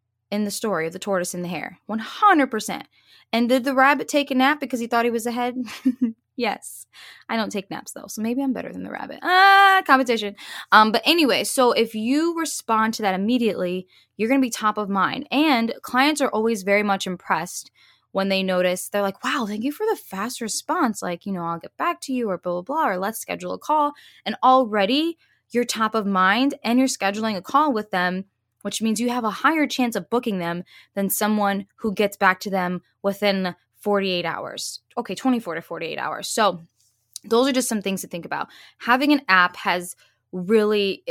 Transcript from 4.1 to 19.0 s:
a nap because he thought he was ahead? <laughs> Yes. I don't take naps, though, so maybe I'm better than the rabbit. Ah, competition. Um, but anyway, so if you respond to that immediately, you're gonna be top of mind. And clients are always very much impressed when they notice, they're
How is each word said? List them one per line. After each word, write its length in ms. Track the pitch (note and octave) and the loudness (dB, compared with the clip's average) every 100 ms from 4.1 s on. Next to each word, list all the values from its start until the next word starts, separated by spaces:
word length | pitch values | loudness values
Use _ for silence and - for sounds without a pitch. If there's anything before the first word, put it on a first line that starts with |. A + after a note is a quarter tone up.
| D4 C#4 | 0 2
a 40 | B3+ | 2
nap 240 | C4 D4 | 2 2
because 200 | C#4 A#3+ | -4 -4
he 80 | A#3 | -2
thought 180 | A#3 A#3 | 0 0
he 60 | |
was 160 | A#3 A#3 | 0 -4
ahead? 280 | A#3+ B3 B3 A3 - C4+ | -2 -4 -4 -10 -2 -2
<laughs> 100 | B3 A#3 A3+ _ - | 0 -2 -4 _ -4
Yes. 520 | A3+ - - - - - - - - | -4 -4 -10 -18 -20 -20 -20 -20 -6
I 80 | A3+ | -4
don't 160 | G3+ | -2
take 180 | G3+ F#3+ | -4 -8
naps, 220 | - - | -12 -12
though, 160 | - - | -16 -14
so 140 | - | -6
maybe 200 | A3+ B3 | -4 -2
I'm 120 | C#4 | -2
better 180 | G3 - | -2 -6
than 120 | F3+ | -10
the 80 | F#3 | -10
rabbit. 280 | - - - | -10 -10 -8
Ah, 600 | E4 F4+ G4 G4 G4 F#4+ F#4+ | 2 6 8 8 8 6 6
competition. 520 | C4 B3 A#3 G#3 G3+ - - - | 4 4 -2 -4 -10 -16 -16 4
Um, 220 | G#3 G#3+ | 6 6
but 80 | G#3+ | 4
anyway, 400 | - E4+ C#4 E3+ | 2 4 4 2
so 300 | G#3 - B3 | 0 2 4
if 200 | - A3+ | 4 0
you 460 | A3 A3 C#4+ E4 E4 | -2 0 0 0 -2
respond 540 | D#4 - - A3 A3 | -4 -6 0 2 2
to 80 | A3 | 2
that 120 | G#3+ | 0
immediately, 760 | F#3 G3+ B3 A3+ - F3+ F#3 F3+ _ _ - | 0 2 2 2 0 -4 -4 -8 _ _ -4
you're 140 | A3 | 0
gonna 100 | C4+ | 2
be 100 | B3+ | 2
top 280 | - A3 G#3+ | 0 -2 -2
of 100 | G3+ | -2
mind. 400 | G3 E3+ - - | 0 0 -2 -2
And 420 | C4 D#4 B3 A3+ - | 0 2 2 0 -6
clients 400 | - B3 C#4+ D4 | -4 0 2 2
are 80 | C#4 | 0
always 340 | G#3+ A3+ A3 | 0 0 -2
very 180 | F#3+ G3+ | 0 0
much 240 | G#3 G3 F#3+ | 2 -2 -2
impressed 680 | F3 - E3+ F3 - - _ _ _ _ | -8 -2 -2 -2 -10 -16 _ _ _ _
when 180 | F#3+ F#3+ | -2 0
they 140 | F#3+ | 0
notice, 460 | F#3+ F3+ F3+ F#3 - | 0 2 2 0 -4
they're 120 | G3+ | -2